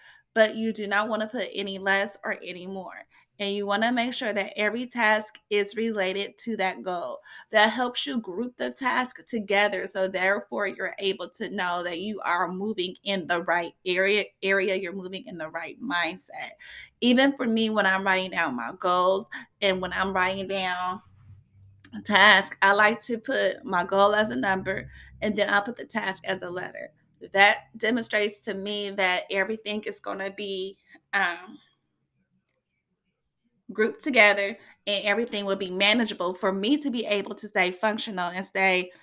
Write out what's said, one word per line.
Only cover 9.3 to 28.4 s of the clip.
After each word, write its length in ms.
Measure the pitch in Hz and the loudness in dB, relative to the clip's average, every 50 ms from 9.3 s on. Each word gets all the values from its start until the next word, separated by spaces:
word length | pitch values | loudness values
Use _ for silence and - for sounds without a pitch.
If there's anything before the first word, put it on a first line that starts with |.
| - 233 202 190 202 196 208 208 202 185 180 190 | -6 -4 -2 2 2 4 4 4 2 -2 -6 -4
So 200 | - 202 190 190 | -2 -2 -2 0
therefore, 580 | 196 180 185 190 202 208 - - - 220 208 | 0 0 2 2 2 0 -2 -6 -6 -4 -4
you're 280 | 190 - - 190 180 - - | -4 -4 -6 -8 -8 -6 -4
able 320 | 196 196 190 - 180 175 | -2 -2 -2 -2 -6 -10
to 180 | - - 226 175 | -8 -8 -8 -6
know 340 | 180 202 185 180 175 180 175 | -4 -4 -2 -2 -2 -2 -4
that 180 | 175 175 165 | -4 -4 -6
you 200 | 185 214 214 - - | -6 -6 -6 -4 -2
are 260 | - 175 175 185 175 | 0 0 0 0 0
moving 480 | 180 185 196 214 220 - 175 185 185 - - | -2 -4 -4 -4 -2 -2 -4 -4 -6 -8 -4
in 220 | 202 196 190 165 | -2 -2 -2 0
the 160 | 143 175 170 170 | 0 0 0 2
right 280 | 175 165 175 175 - - _ - | 2 0 0 0 -4 -8 _ -2
area, 400 | 185 180 180 190 196 202 214 185 - _ _ - | 0 2 2 4 4 4 2 0 -2 _ _ 0
area, 320 | 190 196 196 190 214 190 | 2 2 2 2 2 0
you're 180 | 190 190 175 175 | -2 -2 -6 -8
moving 340 | 196 180 185 190 190 - | -8 -10 -10 -12 -12 -12
in 120 | - 185 165 | -12 -12 -10
the 100 | 156 156 | -10 -8
right 320 | 160 165 165 160 - - | -8 -8 -10 -10 -12 -12
mindset. 720 | 151 - 175 175 170 160 180 185 - - - 156 - - - - - - - - - - _ - | -8 -4 -2 0 -2 -2 -4 -8 -12 -14 -14 -12 -14 -14 -14 -18 -20 -20 -18 -18 -20 -20 _ 0
Even 340 | - 240 247 247 269 277 277 | 4 4 6 6 6 4 2
for 120 | - 269 | 0 0
me, 240 | 233 220 226 226 220 | 0 0 2 2 2
when 160 | 214 214 196 | 2 2 2
I'm 180 | 190 190 190 196 | 2 2 2 2
writing 280 | 190 190 185 185 185 185 | 2 2 2 0 -2 -2
down 240 | 185 170 151 123 | -2 -2 -2 -2
my 160 | 123 117 117 165 185 | -4 -6 -8 -8 -4
goals 480 | - 185 180 180 180 185 190 196 220 - - 269 254 - _ - - | 0 2 2 4 4 4 2 2 -2 -6 -12 -16 -16 -16 _ -2 0
and 180 | 196 185 185 | 0 0 0
when 140 | 185 185 185 | -2 -4 -2
I'm 180 | 185 190 196 196 | -2 -2 0 2
writing 340 | 190 180 185 190 196 190 | 2 2 0 0 -2 -4
down 540 | 180 190 196 185 185 180 180 180 180 185 214 - _ - - - - - - - _ _ - - - - _ - - - 208 | -4 -4 -2 -2 -2 -2 -4 -4 -6 -6 -8 -10 _ -20 -20 -20 -20 -20 -20 -20 _ _ -20 -20 -20 -20 _ -20 -16 -14 -8
a 40 | - | -2
task, 560 | - 208 190 196 214 202 190 196 - - - | 4 6 8 10 10 10 8 6 2 0 2
I 120 | - 196 202 | 4 6 6
like 280 | 202 214 208 226 220 - | 8 6 6 4 2 -2
to 120 | - 240 | -4 -6
put 480 | 220 - - 233 208 202 190 - - - | -4 -4 -2 0 2 2 0 0 -2 -4
my 200 | - 190 175 180 | -2 0 0 0
goal 300 | 190 196 196 202 202 208 | 2 4 6 6 6 6
as 140 | 208 214 214 | 4 2 0
a 80 | - | 0
number, 540 | - - 196 190 190 190 190 190 - - - - - - - - - - | -2 0 0 0 0 -2 -4 -4 -6 -6 -12 -14 -20 -20 -20 -10 -6 -4
and 120 | 214 214 | -2 0
then 140 | 208 202 202 | 0 0 2
I 120 | 202 202 | 2 2
put 160 | 202 240 226 | 0 0 -6
the 100 | - - | -10 -10
task 400 | - - 220 208 196 190 - - | -8 -6 -4 -4 -4 -6 -6 -6
as 160 | - 190 190 185 | -6 -6 -6 -6
a 80 | 180 | -8
letter. 420 | 175 180 180 - - - - - _ _ _ _ _ - - 175 - | -8 -8 -8 -10 -12 -12 -14 -16 _ _ _ _ _ -20 -10 0 6
That 360 | 196 196 208 220 - - _ - 220 | 8 8 8 8 4 -2 _ -10 -4
demonstrates 600 | - 214 240 240 226 - - 214 208 208 208 - | -2 0 0 0 0 0 0 0 0 0 -2 -6